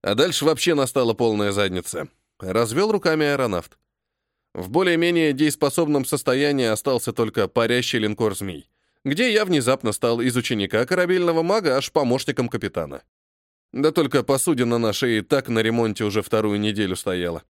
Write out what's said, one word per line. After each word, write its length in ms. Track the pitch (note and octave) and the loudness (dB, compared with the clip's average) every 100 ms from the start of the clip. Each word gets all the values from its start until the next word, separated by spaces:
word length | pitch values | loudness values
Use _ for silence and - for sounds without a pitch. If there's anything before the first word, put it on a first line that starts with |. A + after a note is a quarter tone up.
А 140 | G2+ G#2+ | -2 0
дальше 300 | E3+ D#3 D3 | 2 2 0
вообще 300 | D#3 E3+ D3+ | 2 0 2
настала 380 | C3 - A#2+ | 0 0 0
полная 380 | A2 A#2 G#2+ G#2 | 2 2 2 0
задница. 560 | G2 G2+ F#2 - - C#3+ _ _ _ | 0 0 -2 -6 -10 -10 _ _ _
Развел 520 | F#2+ G2 A#2 B2 G#3 | -4 0 0 0 0
руками 340 | G#3 E3+ D#3 D3 | 0 0 0 0
аэронавт. 520 | C#3+ B2 F2+ - _ _ _ _ _ _ _ _ | 0 0 -2 -6 _ _ _ _ _ _ _ _
В 160 | - F#2 | -12 -4
более-менее 640 | C3+ F#3 E3 E3+ E3+ D#3+ | 0 2 2 2 2 0
дееспособном 720 | C3+ D3+ - C#3+ - D#3+ D3 B2+ | 2 0 2 -2 0 0 0 0
состоянии 600 | D3 - B2+ D3 C#3+ A#2+ | -4 0 0 0 0 0
остался 440 | A2 - B2 - | 0 0 -2 -2
только 360 | A2 A2+ - G2 | -2 -2 0 0
парящий 520 | - A2+ B2 B2 A#2+ | 0 2 0 0 -2
линкор 360 | G#2+ G#2+ A2 F#2+ | -2 0 -2 -2
«Змей», 340 | G2 D#2 - _ _ _ | -8 -10 -16 _ _ _
где 280 | C3+ D3 B3 | -6 0 2
я 100 | G#3+ | 2
внезапно 480 | G#3 D#3+ B2 C3+ A#2 | 2 0 2 0 0
стал 300 | G#2 A#2+ A#2 | 0 0 2
из 140 | B2 A#2+ | 0 0
ученика 480 | A#2+ A2+ G2 G#2+ B2+ | -2 -2 0 0 0
корабельного 580 | F3+ F3+ F#3 F3 E3 | 0 2 2 2 0
мага 320 | E3 G#3+ F3 C3 | 2 0 2 0
аж 160 | - | 0
помощником 560 | - C3 B2+ - C3+ B2 | 0 2 0 -2 -2 -2
капитана. 560 | A2+ G2 F2 D#2 C#2 _ _ _ _ _ _ _ | -4 -4 -6 -8 -10 _ _ _ _ _ _ _
Да 180 | B2 D3 | 0 0
только 320 | D3+ C#3+ C#3 | 2 2 0
посудина 540 | - C3+ - C#3+ B2 A#2+ | 2 0 2 2 2 2
наша 300 | A2+ G2+ B2 | 0 0 0
и 140 | A2 | 0
так 280 | F#2 C#3 C3+ | 2 0 2
на 100 | A2+ | 0
ремонте 440 | A2 A#2 A2+ G2+ | 2 2 0 0
уже 180 | G#2+ G#2 | -2 -2
вторую 380 | G2 A2 G#2+ G#2 | 0 0 0 0
неделю 360 | G#2+ G2+ G2+ F#2 | -2 -2 -2 -2
стояла. 480 | - F#2 F2 E2 _ | -4 -2 -4 -6 _